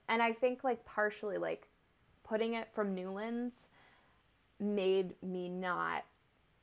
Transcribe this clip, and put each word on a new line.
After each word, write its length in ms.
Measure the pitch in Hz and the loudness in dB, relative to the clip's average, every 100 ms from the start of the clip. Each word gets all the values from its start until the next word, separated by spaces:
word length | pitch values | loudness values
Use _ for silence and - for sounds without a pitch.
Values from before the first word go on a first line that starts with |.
| - | 0
and 140 | 226 | 4
I 100 | 233 | 4
think, 320 | 226 254 254 | 4 2 2
like, 200 | 269 247 - | 0 -2 -2
partially, 500 | - 208 208 214 175 | 0 0 0 -4 -2
like, 300 | 165 165 - _ _ _ _ _ | -2 -4 -8 _ _ _ _ _
putting 300 | - 220 226 | -4 0 0
it 140 | 233 226 | -2 -4
from 200 | - 202 | -2 0
Newland's 720 | 190 185 190 220 233 240 - - - - - _ _ _ _ _ - | 0 -4 -6 -4 -4 -4 -8 -18 -20 -20 -20 _ _ _ _ _ -6
made 560 | 202 208 190 190 180 - | -2 2 4 4 2 -4
me 260 | 185 185 180 | -6 -4 -4
not, 560 | 180 185 170 165 165 - _ _ _ _ _ | -4 -2 0 0 -2 -6 _ _ _ _ _